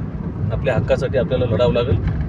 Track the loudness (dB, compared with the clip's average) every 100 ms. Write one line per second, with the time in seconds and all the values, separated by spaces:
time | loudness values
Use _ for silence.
0 | -6 -6 -8 -4 -2 0 0 0 0 0
1 | 2 0 0 0 0 2 2 2 2 0
2 | 0 -2